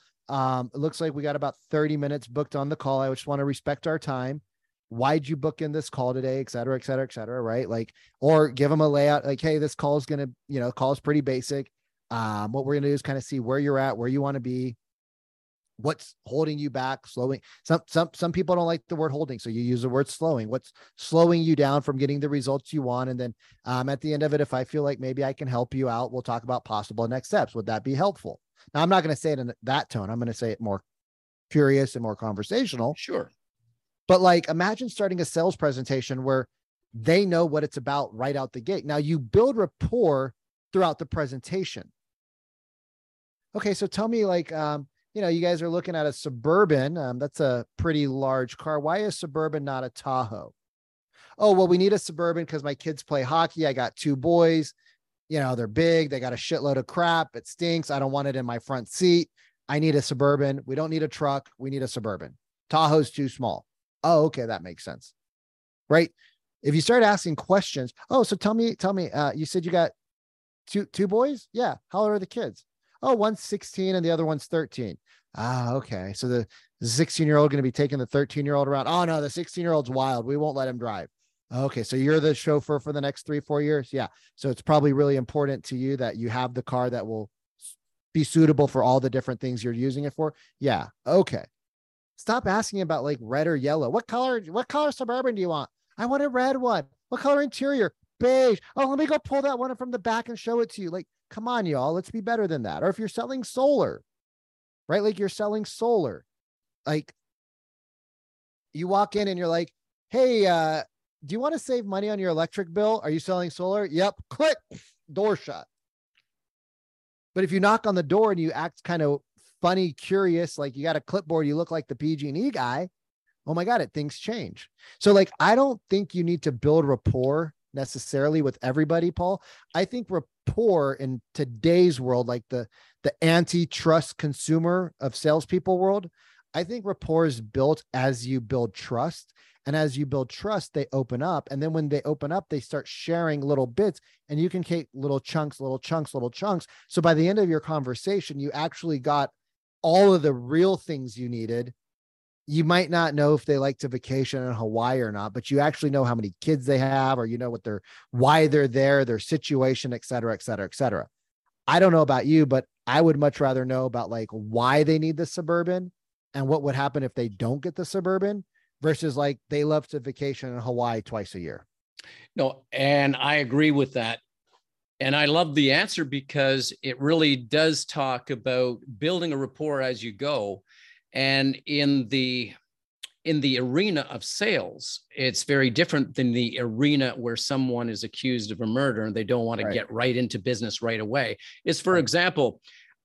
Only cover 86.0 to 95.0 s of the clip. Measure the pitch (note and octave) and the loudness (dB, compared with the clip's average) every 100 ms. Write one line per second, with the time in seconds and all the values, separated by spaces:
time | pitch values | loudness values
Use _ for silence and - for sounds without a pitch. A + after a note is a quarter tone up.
86 | A#2+ A2 A#2 B2 B2+ B2 - B2+ B2 A#2+ | -4 -4 -4 -4 -4 -6 -4 -2 -2 -4
87 | G#2+ A2 G#2 _ _ _ - - _ _ | -6 -8 -10 _ _ _ -20 -20 _ _
88 | _ D#3+ C#3+ E3 D#3 D3 C#3+ C3 A#2+ C3 | _ -2 2 6 6 6 4 4 4 4
89 | C3 C3 C3 A#2+ C3 A#2+ A#2+ A#2 C3+ C3+ | 2 -2 -4 -6 -6 -6 -6 -4 -2 -4
90 | C#3+ - D#3 - _ - C#3 F#2+ - _ | -6 -4 -6 -6 _ -4 0 0 -4 _
91 | - F3+ - A2 - _ _ _ _ _ | 2 2 2 -2 -10 _ _ _ _ _
92 | _ - - A#3+ G3+ G#3 - G3 E3+ D3+ | _ -12 -4 -2 0 0 0 -4 -2 -2
93 | C#3+ B2+ A2 C3+ D#3+ D3 C#3 D#3 B2+ G#3+ | -2 -6 -4 -2 0 0 0 0 0 -2
94 | - A#3 C4 A#3 D#3+ G3+ - D4 D4 - | -4 -4 -2 -4 -4 -6 -4 -2 -2 -2